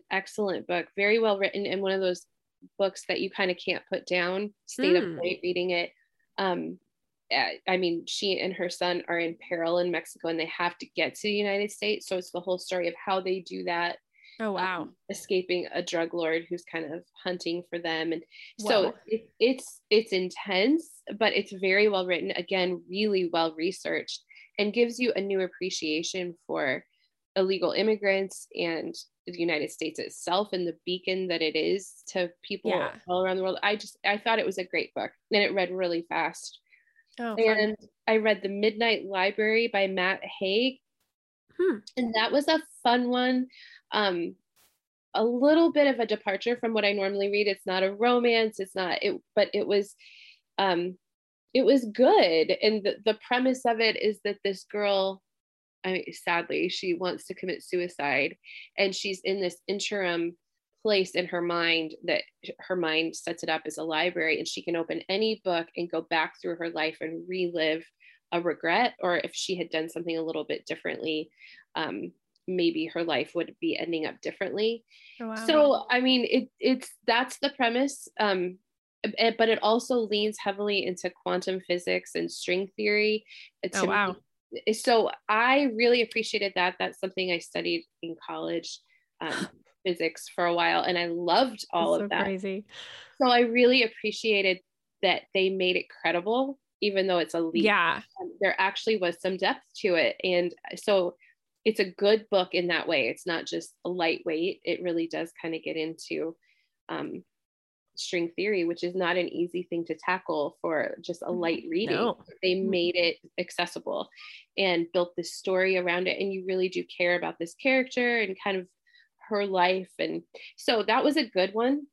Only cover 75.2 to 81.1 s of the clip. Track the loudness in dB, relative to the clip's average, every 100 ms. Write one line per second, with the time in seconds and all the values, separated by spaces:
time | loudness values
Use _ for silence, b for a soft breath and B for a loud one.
75.2 | -10 -4 2 6 6 4 2 2 4 4
76.2 | 4 2 0 0 2 2 -2 -4 2 2
77.2 | 0 -2 -4 0 2 2 0 -2 -10 -2
78.2 | 0 2 -2 -6 _ _ _ _ -4 2
79.2 | 2 4 4 4 4 2 2 0 2 0
80.2 | 0 -2 -4 -2 0 0 -2 -4 -6